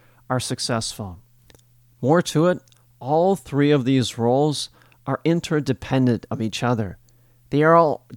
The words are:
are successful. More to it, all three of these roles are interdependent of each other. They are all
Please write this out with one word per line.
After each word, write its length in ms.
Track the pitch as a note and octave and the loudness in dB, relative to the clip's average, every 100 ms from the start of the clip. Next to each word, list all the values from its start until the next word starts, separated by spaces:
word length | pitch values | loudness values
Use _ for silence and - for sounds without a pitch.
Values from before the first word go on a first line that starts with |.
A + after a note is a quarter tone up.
| _ _ - | _ _ -6
are 100 | B2+ | -4
successful. 800 | - - - A2+ - - G2+ E2+ - _ - - _ _ _ _ | -4 -6 -4 -4 -4 -8 -12 -14 -20 _ -20 -20 _ _ _ _
More 200 | B2 E3+ | 2 2
to 240 | - D3 F3 | 2 0 0
it, 120 | E3+ - _ _ _ | 0 -8 _ _ _
all 360 | B2 D3+ F#3 G3 | -2 0 2 0
three 360 | - C3+ C#3+ | -2 0 4
of 140 | D3 B2 | 4 2
these 320 | C3+ A2 - | 0 0 -2
roles 520 | A#2 C3 D3+ C3+ - _ _ _ - | 0 2 2 -2 -8 _ _ _ -8
are 160 | C3+ | -2
interdependent 1000 | D#3 E3+ - D#3 C3+ A#2+ - C3+ B2+ A2 - | 0 0 0 -2 -2 -4 -2 2 2 0 -2
of 120 | - | -6
each 220 | A2 - | -6 -4
other. 340 | B2 A#2 G2 - _ _ _ _ _ | -2 -2 -4 -10 _ _ _ _ _
They 140 | C#3+ | 0
are 120 | D#3 E3 | 4 4
all 300 | D#3+ - - | 4 0 -8